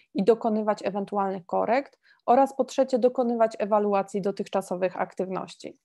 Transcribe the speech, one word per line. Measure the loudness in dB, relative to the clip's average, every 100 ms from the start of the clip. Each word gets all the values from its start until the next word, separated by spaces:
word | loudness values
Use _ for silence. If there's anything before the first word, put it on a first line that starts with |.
| _
i | 0
dokonywać | 2 2 2 0 0 -2 -4
ewentualnych | -4 -4 -2 -2 -4 -4
korekt. | -2 0 0 -2 _ _ _ 2
Oraz | 4 4 0
po |
trzecie, | -2 0 0 2
dokonywać | 2 2 0 2 0 0
ewaluacji | 0 2 2 0 -2 -4
dotychczasowych | -4 -4 -4 -4 -4 -2 -2 -2
aktywności. | -6 -4 -6 -6 -10 -14 -18 -18